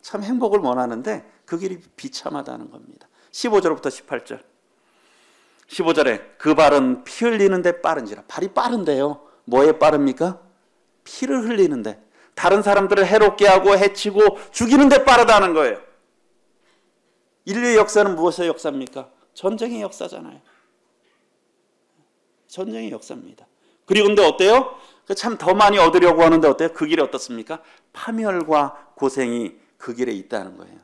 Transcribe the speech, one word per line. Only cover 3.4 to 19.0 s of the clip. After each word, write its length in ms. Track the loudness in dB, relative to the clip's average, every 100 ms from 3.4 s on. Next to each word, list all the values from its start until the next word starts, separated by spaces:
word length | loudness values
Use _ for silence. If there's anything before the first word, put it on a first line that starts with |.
| 0 0
절부터 300 | 0 -4 -6
십팔 340 | -10 _ -14
절. 200 | -12 -20 _ _ _ _ _ _ _ _ _ _ _ _ _
십오 260 | -6 -2
절에 420 | 0 0 -2 -8 _
"그 180 | -2
발은 500 | 4 4 4 0 -4
피 200 | -10 -6
흘리는데 560 | -2 0 0 2 -2 -2
빠른지라." 440 | -4 -6 -8 -18 -16
발이 220 | -10 -6
빠른데요. 760 | -4 -4 -4 -2 -2 -2 -6 _ _
뭐에 340 | -2 2 4 4
빠릅니까? 640 | 2 2 -2 -2 -6 -6 _ _ _ _ _ _
피를 440 | -20 -12 -6 -6 -4
흘리는데. 540 | 0 0 -2 -10 -14 _ _ _
다른 280 | -4 0 0
사람들을 440 | 2 0 2 0 2
해롭게 400 | 4 4 4 4
하고 300 | 4 4 2
해치고 440 | 2 -2 -6 2 2 2 -14
죽이는데 540 | -6 2 4 6 6
빠르다는 480 | 6 4 6 4 4
거예요. 260 | 0 -2 -4 -14 _ _ _ _ _ _ _ _ _ _ _ _ _ _ _
인류의 320 | -10 -4 2 2
역사는 400 | 2 2 0 0
무엇의 320 | -4 -2 -6
역사입니까? 640 | -4 -8 -8 -12 -16